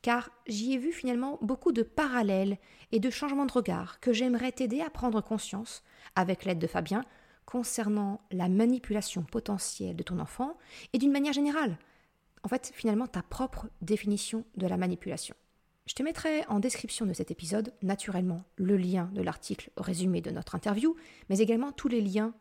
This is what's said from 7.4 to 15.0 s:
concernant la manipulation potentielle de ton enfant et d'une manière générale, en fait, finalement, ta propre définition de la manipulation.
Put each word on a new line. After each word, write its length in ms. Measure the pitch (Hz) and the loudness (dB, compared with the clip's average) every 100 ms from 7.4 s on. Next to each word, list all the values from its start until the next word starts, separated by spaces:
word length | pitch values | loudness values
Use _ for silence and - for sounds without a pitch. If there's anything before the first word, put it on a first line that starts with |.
| - | -6
concernant 760 | 247 233 - 208 208 202 202 _ | -4 -2 -2 0 0 0 -4 _
la 180 | 185 180 | 0 4
manipulation 760 | 185 233 254 - 208 - 185 | 6 6 4 0 -2 -2 -4
potentielle 720 | 160 233 214 196 - - 190 170 | -4 -4 -2 -4 -4 -6 -6 -6
de 80 | |
ton 160 | - 180 | -4 -4
enfant 380 | 151 - 262 339 - - - | -6 -4 -6 -6 -16 -20 -4
et 40 | 247 | 2
d'une 140 | 277 | 4
manière 220 | 277 285 | 4 2
générale, 440 | 277 285 302 269 165 - _ _ _ _ _ | 2 2 2 0 -2 -10 _ _ _ _ _
en 40 | 208 | -4
fait, 220 | 254 - | -4 -4
finalement, 340 | - 220 214 247 | -2 0 0 -2
ta 160 | 180 | -6
propre 440 | - - 262 - 226 - | -8 -4 -4 -4 -10 -10
définition 640 | 165 208 202 208 - 226 - - | -2 0 2 0 -2 -6 -6 -2
de 120 | 180 | 0
la 100 | 180 | 2
manipulation. 580 | 180 175 | 0 -2